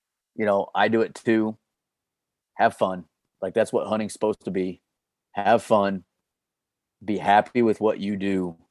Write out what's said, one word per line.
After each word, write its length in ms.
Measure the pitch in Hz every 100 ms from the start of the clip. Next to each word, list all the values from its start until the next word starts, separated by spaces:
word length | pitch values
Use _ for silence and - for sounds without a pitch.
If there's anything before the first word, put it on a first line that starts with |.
| _ _ _ -
you 100 | 104
know, 220 | 98 -
I 140 | - 104
do 120 | 113
it 140 | 110
too. 420 | - - 113 110 110 _ _ _ _ _ _ _ _ _ -
Have 200 | 110 -
fun. 280 | 101 92 85 _ _ -
Like, 140 | 95
that's 180 | 98 107
what 140 | 120 -
hunting's 260 | 107 107
supposed 320 | - 107 104
to 60 | -
be. 300 | 95 92 87 _ _ _ _ _
Have 300 | - 101 117
fun. 420 | - 110 98 98 - _ _ _ _ _ _ _ _ _
Be 140 | 104 98
happy 440 | 101 104 104 123
with 180 | 117 104
what 180 | 107 104
you 180 | 101 101
do. 400 | 98 95 90 82 _